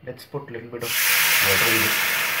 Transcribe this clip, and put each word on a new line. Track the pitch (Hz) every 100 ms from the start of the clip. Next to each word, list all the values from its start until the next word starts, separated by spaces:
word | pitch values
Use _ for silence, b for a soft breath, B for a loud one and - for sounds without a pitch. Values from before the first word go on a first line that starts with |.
| -
Let's | 123
put | - 143 -
little | 117 117
bit | 120
of | 120 - - - - - -
water | - 113
in | 110
this. | 107 - - - - -